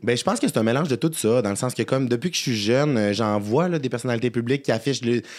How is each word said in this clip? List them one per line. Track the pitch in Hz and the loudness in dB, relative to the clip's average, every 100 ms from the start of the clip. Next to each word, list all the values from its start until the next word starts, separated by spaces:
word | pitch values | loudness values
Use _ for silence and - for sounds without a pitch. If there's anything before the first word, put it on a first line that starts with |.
Ben, | 117 123 | 0 0
je | |
pense | - 226 | 0 0
que | 254 | 0
c'est | 123 | 2
un | |
mélange | 110 127 160 | 2 2 0
de | 120 | 0
tout | 165 | -2
ça, | - 107 123 | 0 2 2
dans | 104 | 2
le | 98 | -2
sens | 127 - | -2 -2
que | |
comme | 110 131 127 | -2 0 0
depuis | 120 180 | 0 -2
que | - | -4
je | |
suis | 139 110 | -2 -2
jeune, | 101 127 151 120 | 2 2 2 2
euh, | 104 | 2
j'en | 104 110 104 | 2 0 0
vois, | 104 131 180 | 0 0 0
là, | 165 | -2
des | 131 | -4
personnalités | 120 127 117 120 | -4 -2 0 0
publiques | 120 117 139 | -2 0 0
qui | 139 | 0
affichent | 113 139 123 | 0 0 -2
le, | 117 120 - | 0 -2 -2